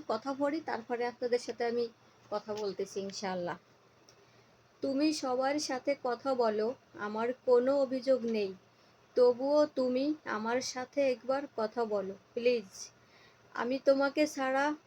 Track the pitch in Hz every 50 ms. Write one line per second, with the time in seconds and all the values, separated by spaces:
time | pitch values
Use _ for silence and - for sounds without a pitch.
0 | - - 220 226 - 277 269 269 285 285 294 320 311 247 - 233 226 - 240 233
1 | 240 247 240 - 247 240 240 240 - 254 226 - 240 233 233 240 233 226 - _
2 | _ - _ _ - - 208 208 - 220 208 214 214 196 185 - 196 190 - 202
3 | 196 196 180 - 208 190 185 180 175 170 165 - _ _ _ _ _ _ _ _
4 | _ - - _ _ _ _ - - _ _ _ _ _ _ _ - 277 262 269
5 | 302 311 302 - 285 254 247 254 262 269 285 302 285 - 262 254 - 285 277 -
6 | - 247 233 233 - 269 262 240 233 220 208 214 214 233 269 - _ _ - -
7 | 208 208 214 220 233 240 254 - - 262 247 240 247 269 285 285 269 247 262 262
8 | 240 269 262 233 226 233 226 214 202 190 185 - _ _ _ _ _ _ _ _
9 | _ _ - - 247 247 247 233 269 277 294 302 302 302 - 269 254 247 254 254
10 | 277 302 311 - - - 214 214 214 226 240 254 254 - - 254 254 - - 285
11 | 277 262 254 226 240 247 269 285 285 - _ 233 220 214 - 240 233 214 208 202
12 | 190 190 196 - _ _ - 240 233 247 247 226 196 - - - - - - _
13 | _ _ - - - - _ _ _ - - - - 240 262 262 - 277 277 269
14 | 277 277 269 302 302 294 - 277 262 262 262 269 285 302 302 - _